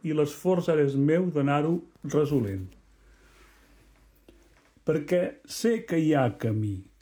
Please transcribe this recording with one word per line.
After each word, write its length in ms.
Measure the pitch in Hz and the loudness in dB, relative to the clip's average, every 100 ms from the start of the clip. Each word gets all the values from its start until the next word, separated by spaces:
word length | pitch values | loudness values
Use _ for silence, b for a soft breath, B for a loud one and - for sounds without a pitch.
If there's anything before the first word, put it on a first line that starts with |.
i 120 | 165 | -2
l'esforç 560 | 151 147 - 180 180 175 | 0 0 0 0 0 2
ara 160 | 156 143 | 2 2
és 80 | 135 | 2
meu 320 | 143 165 185 | 2 2 0
d'anar-ho 420 | 151 139 147 156 170 - _ 143 | 0 0 2 0 -2 -6 _ -2
resolent. 520 | 147 143 143 104 95 92 - _ b b b b b b b b b b b _ _ - b b b b b - | 0 2 0 0 -6 -10 -16 _ b b b b b b b b b b b _ _ -20 b b b b b -2
Perquè 360 | 160 147 180 185 - | -2 0 0 0 -8
sé 360 | - - 226 226 | -16 -4 -2 -2
que 140 | - 165 | -2 0
hi 160 | 156 | 2
ha 140 | 147 123 - | 2 2 0
camí, 380 | 113 107 104 95 - _ | -4 -2 -4 -6 -12 _